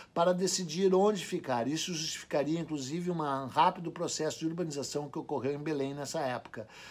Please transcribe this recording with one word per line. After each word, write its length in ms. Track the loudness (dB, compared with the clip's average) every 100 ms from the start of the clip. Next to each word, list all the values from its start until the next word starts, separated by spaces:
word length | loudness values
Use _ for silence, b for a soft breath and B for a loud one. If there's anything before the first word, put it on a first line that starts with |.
| B
para 220 | 2 4
decidir 600 | 4 2 0 -2 2 6
onde 300 | 6 6 4
ficar. 420 | -2 -4 0 0 0
Isso 280 | 0 -2
justificaria, 680 | -4 -4 -6 -2 0 2 0
inclusive, 500 | 0 -4 -4 -4 -2
um 360 | 0 0 -2 2
rápido 440 | 4 4 4 -4
processo 500 | -4 -4 -2 -2 -2
de 60 | -2
urbanização 640 | -2 -4 -4 -4 -4 -4
que 100 | -6
ocorreu 360 | -4 -2 0
em 80 | -2
Belém 320 | -2 0 -2
nessa 260 | -4 -4 -2
época. 480 | -2 -4 -6 -12 -12 B B